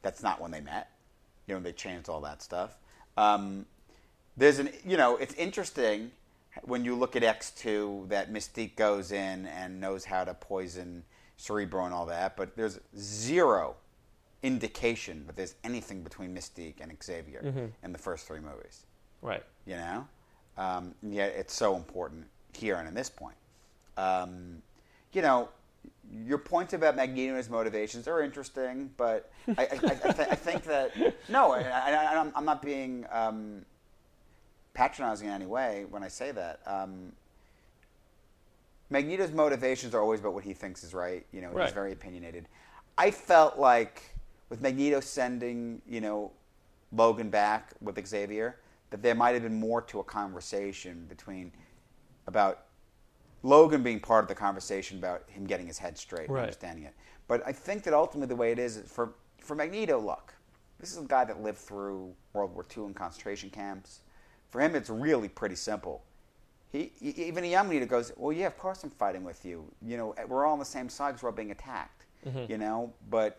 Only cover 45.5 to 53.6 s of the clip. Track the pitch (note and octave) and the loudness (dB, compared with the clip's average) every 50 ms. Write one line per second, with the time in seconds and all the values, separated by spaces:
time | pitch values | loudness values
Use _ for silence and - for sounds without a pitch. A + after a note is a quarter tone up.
45.5 | A#2+ A#2+ A#2 A#2 A#2 - - - A#2 A2+ G#2+ G#2+ G#2+ G#2+ G#2 - - - _ _ | -4 -4 -6 -6 -8 -10 -12 -8 -6 -4 -4 -2 -2 -4 -4 -6 -10 -16 _ _
46.5 | _ _ _ _ _ _ _ _ - A2 A2+ A2+ A2+ A#2 A2+ G#2+ G2 G#2 G#2 G#2 | _ _ _ _ _ _ _ _ 4 6 6 6 6 4 -2 0 2 4 4 4
47.5 | G#2+ A2 - - - - - G#2 F#2 G2+ F#2+ F#2+ G#2+ G#2 G2+ G2+ G#2 G#2+ A2 A#2+ | 2 0 -2 -8 -16 -10 -10 -8 -8 -8 -8 -4 -4 -4 -4 -2 -4 -4 -4 -4
48.5 | B2 - _ - _ _ _ _ - G2+ G#2+ A#2+ A#2 A#2 A#2+ A#2+ B2 B2 A2+ A2+ | -6 -10 _ -20 _ _ _ _ -12 2 4 4 6 8 6 6 6 4 2 0
49.5 | A2 A2 A2 A2 A2+ A#2 A#2 - - G#2 F#2+ - - G#2+ G#2 F#2+ F#2 F2 F2 - | -2 0 0 0 0 0 -2 -2 -6 -8 -8 -4 -4 -4 -4 -4 -6 -10 -10 -6
50.5 | - G2+ G2+ G2+ F#2+ - - F#2 F2 E2+ E2+ D#2+ F#2+ - - - F#2+ F#2 F2+ F2 | -4 -4 -4 -4 -6 -8 -12 -12 -12 -14 -14 -16 -18 -18 -14 -14 -12 -12 -12 -14
51.5 | - - - - - - _ _ - - - _ - _ _ - F2+ G#2+ G2+ F#2+ | -16 -20 -20 -20 -20 -20 _ _ -20 -20 -20 _ -20 _ _ 0 4 4 4 4
52.5 | F3+ - - _ _ _ - _ _ _ - - _ _ - _ - - - C3 | 4 0 -8 _ _ _ -20 _ _ _ -20 -20 _ _ -20 _ -20 -8 4 10
53.5 | C#3 D3+ | 12 12